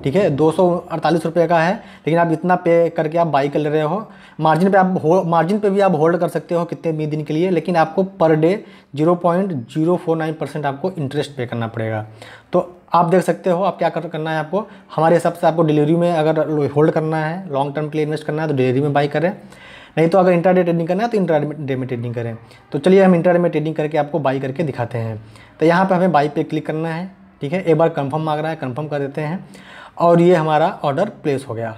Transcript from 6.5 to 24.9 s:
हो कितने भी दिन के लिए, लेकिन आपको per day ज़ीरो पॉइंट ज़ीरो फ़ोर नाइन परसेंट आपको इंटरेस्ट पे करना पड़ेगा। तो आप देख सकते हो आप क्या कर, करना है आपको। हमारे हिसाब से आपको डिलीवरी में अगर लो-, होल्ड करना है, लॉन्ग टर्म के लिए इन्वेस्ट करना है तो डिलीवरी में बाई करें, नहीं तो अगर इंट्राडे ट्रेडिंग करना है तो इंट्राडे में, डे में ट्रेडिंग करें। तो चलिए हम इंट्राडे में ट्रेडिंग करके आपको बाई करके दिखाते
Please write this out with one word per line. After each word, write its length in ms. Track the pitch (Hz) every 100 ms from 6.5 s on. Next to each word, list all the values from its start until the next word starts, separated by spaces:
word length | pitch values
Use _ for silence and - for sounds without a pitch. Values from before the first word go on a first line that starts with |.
हो 100 | 170
कितने 280 | 170 139 165
भी 140 | 156 151
दिन 180 | 151
के 100 | 147
लिए, 160 | 156 185
लेकिन 260 | 185 - 170
आपको 280 | 160 - 190 -
per 100 | 165
day 200 | 156 160 208 - - _ 139
ज़ीरो 180 | 156 175
पॉइंट 360 | 175 175 196 147 117
ज़ीरो 260 | 156 160 180
फ़ोर 200 | 165 160
नाइन 180 | 160
परसेंट 320 | 156 143 160 143
आपको 240 | 135 190
इंटरेस्ट 440 | 185 135 143 135 -
पे 100 | 123
करना 200 | 120 113
पड़ेगा। 360 | 113 110 110 110 - - - _
तो 80 | 175 - - _
आप 140 | - 170
देख 160 | 180
सकते 280 | 175 165 190
हो 120 | 175
आप 160 | 190 -
क्या 100 | 165
कर, 180 | 165 160
करना 220 | 160 156
है 80 | 160
आपको। 280 | 151 185 220 - - -
हमारे 200 | 165 170
हिसाब 160 | 170
से 140 | 160 170
आपको 160 | 160
डिलीवरी 340 | 160 151 147 170
में 160 | 175
अगर 340 | 170 156 156 147
लो-, 240 | 151 139
होल्ड 220 | 143 160
करना 240 | 160 156 160
है, 300 | 156 175 190
लॉन्ग 260 | 139 143
टर्म 140 | 151 151
के 100 | 151
लिए 60 |
इन्वेस्ट 220 | 151 151 -
करना 160 | 151
है 60 | 160
तो 60 |
डिलीवरी 260 | 143 127 127
में 120 | 151
बाई 160 | 143 143
करें, 240 | - 151 - - - - - - -
नहीं 120 | 165
तो 100 | 190
अगर 140 | 180
इंट्राडे 300 | 170 180 180
ट्रेडिंग 260 | 175 165 165
करना 140 | 180
है 60 | 233
तो 60 | 220
इंट्राडे 300 | 175 151 147
में, 200 | 151 135
डे 100 | 131
में 100 | 127
ट्रेडिंग 260 | 123 120
करें। 220 | 117 117 113 - - _
तो 60 | 147
चलिए 240 | 185 190
हम 100 | 185
इंट्राडे 240 | 175 180 175
में 120 | 175
ट्रेडिंग 240 | 156 151
करके 240 | 156 151 156
आपको 200 | 147 165
बाई 200 | 139 135
करके 220 | 135 135
दिखाते 360 | 170 - 117